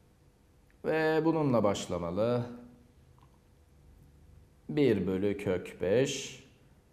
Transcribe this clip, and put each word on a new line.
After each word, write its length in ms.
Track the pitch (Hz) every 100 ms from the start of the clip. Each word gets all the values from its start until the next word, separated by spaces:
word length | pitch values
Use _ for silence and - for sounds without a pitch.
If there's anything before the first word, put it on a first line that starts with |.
| _ _ _ _ _ _ _ -
Ve 400 | - 156 156 160
bununla 400 | 160 160 143 117
başlamalı. 800 | 101 98 - 87 85 92 113 120 120 - - - - - - - - - _ _ _ - - - - - - - - _ -
Bir 380 | 151 135 101 92
bölü 300 | 95 101 98
kök 400 | 101 90 - -
beş, 640 | 90 110 135 - - - - - - - _